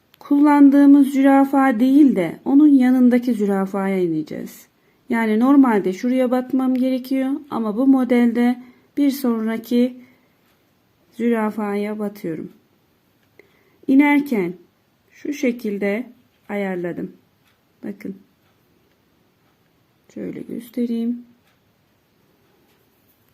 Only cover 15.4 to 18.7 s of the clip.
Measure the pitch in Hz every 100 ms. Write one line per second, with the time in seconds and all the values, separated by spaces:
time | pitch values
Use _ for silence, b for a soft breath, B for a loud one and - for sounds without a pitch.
15.4 | 254 240 214 202 202 208 254 _ _ _
16.4 | - 202 196 180 175 160 185 - _ _
17.4 | _ _ _ _ 214 196 196 190 _ _
18.4 | _ _ _